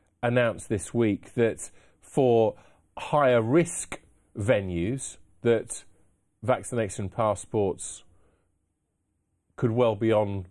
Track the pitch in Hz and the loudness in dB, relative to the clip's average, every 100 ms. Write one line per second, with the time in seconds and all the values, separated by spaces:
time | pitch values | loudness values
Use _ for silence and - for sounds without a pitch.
0 | _ _ 120 123 117 107 - 104 - 117 | _ _ -2 2 0 -2 -4 -6 -2 0
1 | 113 101 - - 113 - - - _ _ | 2 0 -4 0 0 0 -10 -18 _ _
2 | - - 131 113 110 - - _ _ - | -6 0 4 4 2 0 -12 _ _ -16
3 | - 147 135 120 110 156 170 - - - | -4 2 4 4 4 2 2 -4 -12 -14
4 | - _ _ - 104 110 95 87 90 131 | -18 _ _ -6 0 0 0 -2 -2 -4
5 | - - - _ 117 113 - - - _ | -8 -16 -20 _ 0 2 0 -12 -18 _
6 | _ _ _ _ 107 117 98 123 104 - | _ _ _ _ -2 -2 -2 -4 -4 -4
7 | 98 - 110 98 - 113 98 85 - - | -8 -2 -2 -2 -4 -2 -2 -2 -10 -16
8 | - _ _ _ _ _ _ _ _ _ | -20 _ _ _ _ _ _ _ _ _
9 | _ _ _ _ _ - 123 113 120 104 | _ _ _ _ _ -4 -2 2 2 2
10 | 110 107 104 98 90 | 2 2 0 -4 -10